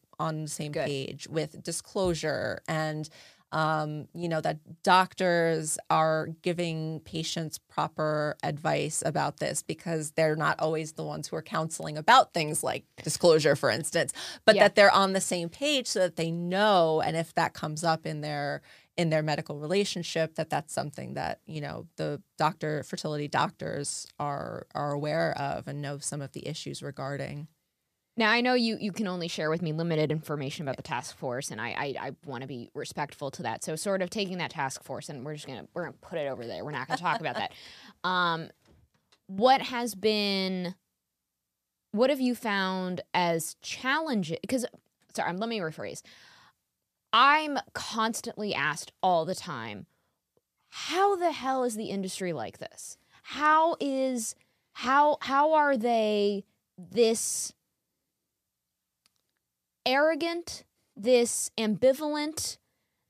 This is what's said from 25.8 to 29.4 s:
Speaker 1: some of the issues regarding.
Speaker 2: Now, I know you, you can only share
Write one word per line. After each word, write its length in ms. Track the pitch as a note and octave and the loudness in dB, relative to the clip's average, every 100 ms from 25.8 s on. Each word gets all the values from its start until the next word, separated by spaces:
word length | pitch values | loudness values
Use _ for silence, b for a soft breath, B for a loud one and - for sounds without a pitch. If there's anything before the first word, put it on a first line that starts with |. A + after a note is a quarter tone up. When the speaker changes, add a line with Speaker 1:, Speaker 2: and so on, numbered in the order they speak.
| C#3+ C#3+ | -8 -6
Speaker 1:
some 240 | - D3 | -6 -6
of 80 | C3+ | -8
the 160 | - - | -10 -8
issues 340 | D#3+ C#3+ C#3 | -8 -10 -10
regarding. 640 | D3 C#3 C3+ C#3+ C3+ C#3+ D3+ _ _ _ _ _ _ - | -10 -8 -6 -6 -8 -10 -14 _ _ _ _ _ _ 0
Speaker 2:
Now, 140 | A3 | 4
I 120 | A#3 | 4
know 120 | B3 | 4
you, 240 | B3+ A#3 G#3+ | 4 2 -2
you 120 | G3+ | -4
can 160 | F3 G3+ | -4 -4
only 200 | F3+ E3 | -2 -4
share 220 | - | -2